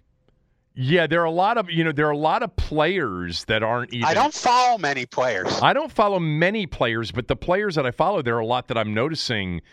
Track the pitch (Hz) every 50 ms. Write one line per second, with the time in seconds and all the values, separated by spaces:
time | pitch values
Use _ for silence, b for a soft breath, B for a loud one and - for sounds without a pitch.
0 | _ _ _ _ _ _ _ _ _ _ _ _ _ _ _ 139 127 131 165 180
1 | 165 147 160 170 170 160 160 175 185 208 240 240 202 175 165 165 165 165 151 135
2 | 151 151 147 147 156 156 185 226 247 190 - - - - 147 151 151 170 196 190
3 | 151 110 92 90 90 87 85 - - - 110 107 110 110 117 120 120 - 120 123
4 | 117 156 170 196 254 302 - - - 254 240 254 254 247 240 214 160 143 - 131
5 | 123 - - 147 127 127 110 92 90 - - - - 151 202 269 320 269 - -
6 | 214 208 196 185 170 156 151 151 165 185 208 226 196 143 - - 139 117 113 113
7 | 117 104 - 123 117 - 135 - - - 180 196 214 208 160 151 135 123 113 -
8 | 160 180 208 185 135 120 117 117 113 113 123 127 120 - 123 113 107 107 107 110
9 | 123 160 160 - - - 117 104 98 90 87 82 B B